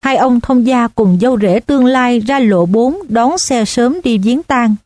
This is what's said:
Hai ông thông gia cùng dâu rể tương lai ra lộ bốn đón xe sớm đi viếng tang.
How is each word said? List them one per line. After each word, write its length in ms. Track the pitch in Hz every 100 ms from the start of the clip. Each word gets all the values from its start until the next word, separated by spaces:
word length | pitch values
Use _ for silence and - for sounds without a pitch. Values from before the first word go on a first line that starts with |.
Hai 120 | 269 262
ông 240 | 262 247
thông 260 | - 254 233
gia 220 | 254 233
cùng 300 | - 208 180
dâu 180 | 240 247
rể 220 | 202 190
tương 240 | - 285
lai 360 | 254 254 247 240
ra 180 | 214 277
lộ 280 | 233 190 175
bốn 320 | 208 247 339 339
đón 300 | 220 240 359
xe 260 | - 247
sớm 360 | 214 - 240 330
đi 140 | 311 220
viếng 240 | 196 254
tang. 320 | 339 262 233 208